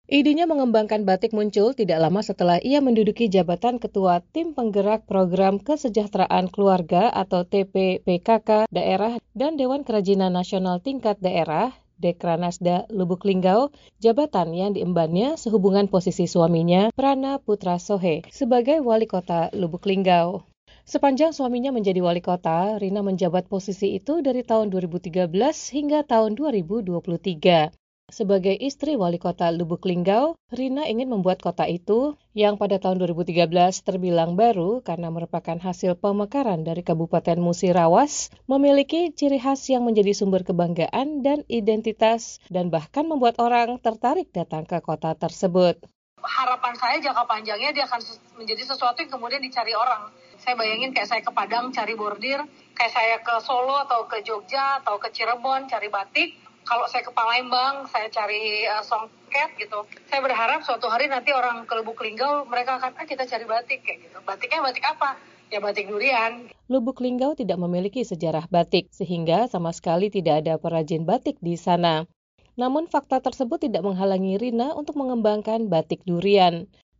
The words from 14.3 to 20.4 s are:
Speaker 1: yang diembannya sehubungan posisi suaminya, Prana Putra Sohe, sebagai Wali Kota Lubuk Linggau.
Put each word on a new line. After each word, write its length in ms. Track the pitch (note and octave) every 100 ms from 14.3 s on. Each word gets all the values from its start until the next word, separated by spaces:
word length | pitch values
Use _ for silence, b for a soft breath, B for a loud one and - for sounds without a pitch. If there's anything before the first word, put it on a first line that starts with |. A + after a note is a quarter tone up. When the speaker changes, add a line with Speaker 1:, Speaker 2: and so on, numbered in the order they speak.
| G#3 E3
Speaker 1:
yang 240 | E3+ G3 G3
diembannya 640 | F3 E3+ D#3+ E3+ B3 D#4+
sehubungan 480 | A#3+ G#3+ G3 G3 G3+
posisi 400 | F#3+ F3+ F3 F3
suaminya, 640 | F3+ E3 E3+ E3+ F3+ G#3+
Prana 480 | - C4+ C4+ C4+ C#4
Putra 400 | - G#3 F#3 F3
Sohe, 480 | F3 G3+ F3+ D#3+ - -
sebagai 480 | C4 B3 A#3+ D#4+
Wali 240 | B3 A3+ A3
Kota 400 | F#3 F3+ E3+ E3+ G3+
Lubuk 320 | F3 F3 G3+
Linggau. 560 | F#3+ F#3 F3 E3+ F#3